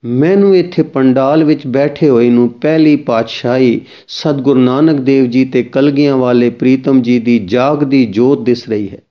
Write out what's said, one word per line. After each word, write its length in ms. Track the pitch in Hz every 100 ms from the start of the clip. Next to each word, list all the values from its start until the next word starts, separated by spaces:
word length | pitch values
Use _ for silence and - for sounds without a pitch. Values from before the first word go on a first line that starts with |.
ਮੈਨੂੰ 520 | 120 123 151 196 196 185
ਇੱਥੇ 280 | 175 -
ਪੰਡਾਲ 600 | 156 139 131 127 135 156
ਵਿੱਚ 240 | 151 156 135
ਬੈਠੇ 420 | 123 147 143 156
ਹੋਏ 200 | 123 120
ਨੂੰ 200 | 120 120
ਪਹਿਲੀ 460 | 120 151 160 156 143
ਪਾਤਸ਼ਾਹੀ 840 | 147 117 117 - 123 127 127 113 - - _
ਸਤਿਗੁਰੂ 520 | - 156 143 131 131
ਨਾਨਕ 420 | 123 131 160 147
ਦੇਵ 240 | 127 135 127
ਜੀ 200 | 120 131
ਤੇ 180 | 127
ਕਲਗੀਆਂ 540 | 120 135 143 139 147 135
ਵਾਲੇ 320 | 127 123 120
ਪ੍ਰੀਤਮ 520 | 117 127 131 131 135
ਜੀ 180 | 120 123
ਦੀ 200 | 113 120
ਜਾਗਦੀ 680 | 92 120 131 151 143 135 120
ਜੋਤ 360 | 98 123 135
ਦਿਸ 280 | 110 117 -
ਰਹੀ 200 | 107 101
ਹੈ 120 | 101 _